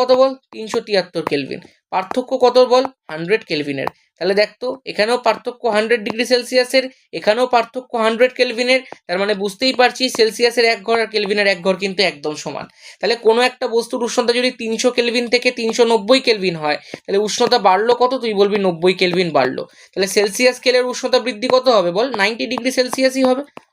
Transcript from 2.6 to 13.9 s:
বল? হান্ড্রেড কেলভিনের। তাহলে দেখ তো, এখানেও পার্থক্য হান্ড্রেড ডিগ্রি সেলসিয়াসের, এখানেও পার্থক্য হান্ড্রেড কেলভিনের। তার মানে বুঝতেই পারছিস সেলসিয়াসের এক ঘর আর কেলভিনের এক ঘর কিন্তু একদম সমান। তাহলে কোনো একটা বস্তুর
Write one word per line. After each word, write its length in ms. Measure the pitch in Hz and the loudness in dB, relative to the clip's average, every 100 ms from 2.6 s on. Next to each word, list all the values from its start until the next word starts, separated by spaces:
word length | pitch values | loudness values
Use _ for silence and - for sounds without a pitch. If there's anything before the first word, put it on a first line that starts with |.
| 247 | 4
বল? 120 | 254 269 - - | 4 0 -8 -14
হান্ড্রেড 300 | 156 170 226 - | -8 -2 -2 -2
কেলভিনের। 400 | 156 147 135 135 - _ _ | -4 -4 -6 -6 -10 _ _
তাহলে 180 | 180 196 | 0 2
দেখ 100 | 208 _ | 0 _
তো, 60 | 254 269 - | -10 -10 -6
এখানেও 260 | 165 214 247 240 | -2 0 0 0
পার্থক্য 360 | 214 247 247 233 208 | -2 -6 -6 -2 0
হান্ড্রেড 260 | 220 233 202 | 0 -2 -2
ডিগ্রি 180 | 226 240 | -4 0
সেলসিয়াসের, 520 | 247 240 254 247 269 254 - _ 165 | 0 2 0 2 0 -2 -8 _ -2
এখানেও 280 | 202 220 254 | 0 2 2
পার্থক্য 400 | 240 220 254 247 233 220 | 2 0 -8 -6 0 0
হান্ড্রেড 260 | 226 254 - | 2 2 2
কেলভিনের। 420 | 247 226 247 262 254 - - | -2 0 0 0 -2 -14 -6
তার 100 | 180 | -2
মানে 120 | 202 202 | -2 -2
বুঝতেই 300 | 202 190 262 254 | -4 -2 0 2
পারছিস 300 | 247 240 254 - | 2 2 -2 0
সেলসিয়াসের 460 | 220 220 240 233 226 | 0 2 0 2 2
এক 60 | 220 196 | 0 0
ঘর 100 | 226 | 0
আর 60 | 220 | 0
কেলভিনের 340 | 214 202 202 202 | -2 -2 0 0
এক 60 | 185 185 | 0 -2
ঘর 100 | 185 | -2
কিন্তু 180 | 196 185 185 | -4 -2 -2
একদম 220 | 147 151 147 | -2 -8 -8
সমান। 220 | 156 139 - _ - - | -10 -12 -14 _ -20 -6
তাহলে 160 | 190 233 214 | -4 0 2
কোনো 120 | 226 247 | 2 0
একটা 160 | 247 254 226 | -2 -2 -2
বস্তুর 260 | 226 | -2